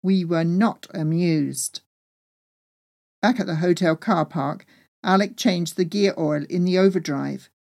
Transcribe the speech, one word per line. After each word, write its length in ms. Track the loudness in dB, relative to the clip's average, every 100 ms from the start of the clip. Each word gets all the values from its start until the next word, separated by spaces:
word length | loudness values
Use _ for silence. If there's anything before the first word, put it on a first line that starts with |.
We 220 | 2 0 2
were 180 | 0
not 420 | 2 2 2 0 -12
amused. 840 | -4 -2 0 2 2 -2 -4 -10 -10 _ _ _ _ _ _ _ _ _ _ _ _ _ _
Back 180 | 0 0
at 80 | -2
the 80 | 0
hotel 400 | 0 2 2 0
car 300 | 0 0 0
park, 400 | -4 -6 -6 -14 _ _ _
Alec 360 | 0 2 2 0
changed 400 | 0 0 -4 -4
the 80 | -2
gear 280 | 0 0 0
oil 260 | -2 -2 -4
in 160 | -2 0
the 120 | 4
overdrive. 720 | 4 2 -4 -4 -4 -8 -14 _